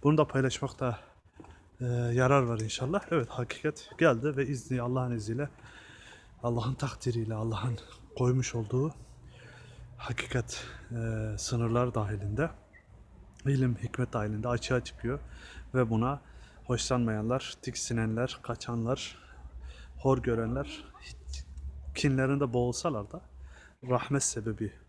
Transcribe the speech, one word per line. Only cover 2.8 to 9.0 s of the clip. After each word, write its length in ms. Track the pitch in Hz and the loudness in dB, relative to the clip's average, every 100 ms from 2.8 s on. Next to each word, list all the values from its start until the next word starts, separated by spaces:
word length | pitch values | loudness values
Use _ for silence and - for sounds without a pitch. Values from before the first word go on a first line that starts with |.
| 131 190 - | 0 -2 2
Evet, 180 | 165 117 | 0 0
hakikat 640 | - 120 - 151 - - - | -4 -6 -2 -4 -4 -12 4
geldi 380 | 160 117 143 139 | 6 6 2 0
ve 100 | 139 | 0
izni, 360 | 135 - 127 | -2 -2 -2
Allah'ın 340 | 120 131 127 120 | 0 0 0 -2
izniyle, 320 | 104 117 143 - - - - - - - - - | -2 -2 -4 -6 -20 -20 -20 -20 -20 -20 -20 -4
Allah'ın 320 | 120 117 113 | 0 0 0
takdiriyle, 600 | 131 139 - 127 117 110 | -2 -4 -2 -2 0 0
Allah'ın 440 | 110 110 107 123 113 - - - - | -2 -2 0 -2 -4 -8 -20 -16 0
koymuş 360 | 127 127 123 | 4 4 2
olduğu 400 | 117 110 127 151 - | -2 -2 0 0 -4